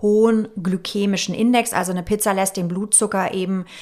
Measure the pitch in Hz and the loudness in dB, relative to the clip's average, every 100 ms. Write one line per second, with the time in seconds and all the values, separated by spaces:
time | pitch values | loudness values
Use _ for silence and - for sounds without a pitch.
0 | 208 214 226 220 220 - 175 185 - 208 | 2 4 6 4 0 -4 -2 -2 -4 -2
1 | 202 190 - 180 233 247 233 - 180 180 | 0 0 -2 0 2 2 2 -2 -2 -4
2 | 175 214 214 190 190 190 175 180 214 - | -2 -2 0 0 0 -2 -4 -4 0 0
3 | 214 196 180 190 185 190 175 - | 0 -2 -2 -4 -4 -4 -6 -14